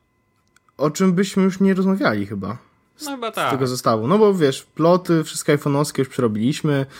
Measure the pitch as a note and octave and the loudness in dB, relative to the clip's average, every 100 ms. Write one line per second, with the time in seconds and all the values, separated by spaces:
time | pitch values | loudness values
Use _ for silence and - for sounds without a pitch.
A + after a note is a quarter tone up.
0 | _ _ _ _ _ _ _ - D3 D3+ | _ _ _ _ _ _ _ -4 -2 2
1 | F#3+ F3 G3 G3 F#3+ F#3 G3 F#3+ F#3+ F#3+ | 2 2 0 0 0 2 2 2 0 0
2 | G#3+ G#2+ G2+ G#2 F#2+ A#2 _ _ _ _ | 0 -2 -4 -6 -8 -10 _ _ _ _
3 | D4 C4+ A3+ G#3 C#3 C3 C3 B2+ C3+ A2+ | -12 -8 -8 -4 -2 -2 -2 -2 -2 0
4 | A#2 G3+ G#3+ F#3+ C#3+ C3 - - D#3+ F3+ | 2 4 4 4 2 0 -8 0 2 2
5 | F3+ E3 D3+ - - D3 D3+ C#3 D3 - | 2 0 -2 -4 0 0 0 0 -2 -2
6 | C3 - A#2+ G#2+ A#2 D3 D#3 C#3 C#3 - | -4 -2 -2 0 -2 0 0 -2 -2 -10